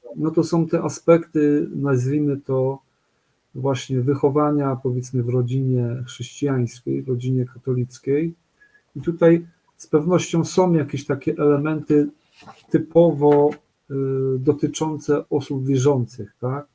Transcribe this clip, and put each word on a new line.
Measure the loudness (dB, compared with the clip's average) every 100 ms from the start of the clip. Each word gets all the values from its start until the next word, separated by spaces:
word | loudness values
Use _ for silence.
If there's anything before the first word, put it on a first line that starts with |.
| -16 -6
no | -2
to | 0
są | 0 0 0
te | -2
aspekty, | -4 -4 4 4 4 0 2 2 -2 -4
nazwijmy | -2 0 0 -2 -2 -4
to, | -4 -2 -2 -4 _ _ _ _ _ _ _ -6
właśnie | -4 -4 -2 -2
wychowania, | 0 0 0 2 2 2 0 -2
powiedzmy, | -4 -4 -4 -4
w | 0
rodzinie | 0 0 -2 0 0 -2 -4 -10
chrześcijańskiej, | -12 -14 -6 -2 -2 -2 -6 -6 -6
w | -4
rodzinie | -6 -2 -2 -4
katolickiej. | -8 -4 -4 -4 -8 -2 -2 -2 -8 _ _ _ _ _ -8
I |
tutaj | -6 2 4 4 0 _ _ _
z | -2
pewnością | 0 2 0 0 -2 0
są | 2 4
jakieś | 2 0 -6 -6
takie | -4 -4 0
elementy | 2 2 0 -4 2 2 2 _ _ _ -20 -20 _
typowo, | -2 2 4 4 4 4 6 4 0 _ _ _
y, | -4 -2 -2 -2 0
dotyczące | 0 0 -2 -2 -6 -4 -2 -2 0
osób | -4 -4 -6 -2
wierzących, | 2 2 2 -2 -8 -16 _
tak? | -8 -8 -12